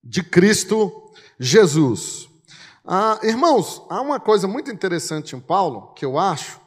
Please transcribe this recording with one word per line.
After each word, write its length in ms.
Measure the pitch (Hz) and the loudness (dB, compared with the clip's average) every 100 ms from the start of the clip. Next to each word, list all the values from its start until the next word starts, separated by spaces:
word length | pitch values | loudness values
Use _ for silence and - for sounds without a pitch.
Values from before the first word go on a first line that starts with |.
de 200 | - 143 | -6 -6
Cristo 680 | 170 180 196 208 - 220 202 - - - - _ | 2 4 4 2 0 -2 -2 -4 -20 -20 -20 _
Jesus." 880 | 127 175 190 147 143 104 - - - _ _ - - _ | 2 6 6 4 2 0 -8 -16 -20 _ _ -20 -20 _
Ah, 340 | - 185 220 214 | -4 0 0 0
irmãos, 580 | 220 226 330 262 151 - - | 0 2 4 4 0 -8 -10
há 140 | 180 | -8
uma 180 | 277 285 | -4 -4
coisa 260 | 190 214 190 | 2 2 2
muito 240 | 233 - | -6 -8
interessante 640 | 208 190 175 - 156 151 | -6 -4 -4 -6 -8 -10
em 60 | 131 | -16
Paulo, 540 | - 180 180 113 - | -2 0 0 -4 -16
que 100 | - | -10
eu 140 | 139 139 | -4 -2
acho 420 | 190 151 - - | 0 -2 -10 -18